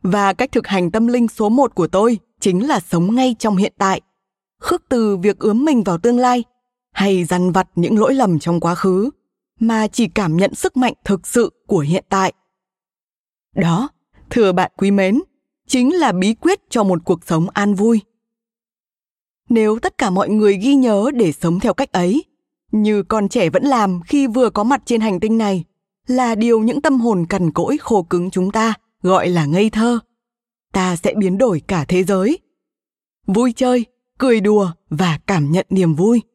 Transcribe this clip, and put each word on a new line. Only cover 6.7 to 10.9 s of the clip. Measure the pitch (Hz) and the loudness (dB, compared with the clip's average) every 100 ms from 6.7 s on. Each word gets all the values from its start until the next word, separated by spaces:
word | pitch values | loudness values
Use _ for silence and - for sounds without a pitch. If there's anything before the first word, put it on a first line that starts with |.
| _ _ | _ _
hay | - 196 190 | -4 0 0
dằn | 170 180 180 | 0 0 0
vặt | 180 185 | 0 -2
những | - 170 214 | -2 0 2
lỗi | 226 | 2
lầm | 269 220 160 | 2 0 0
trong | 170 175 | -2 -2
quá | 170 | -2
khứ, | 175 190 185 240 _ _ _ _ _ | -2 0 0 -2 _ _ _ _ _
mà | 226 220 214 | -2 0 -2
chỉ | - 220 | -2 -2
cảm | - 180 160 | -2 -2 0
nhận | 196 | 0
sức | - 381 254 | -2 -4 -2
mạnh | 247 | -2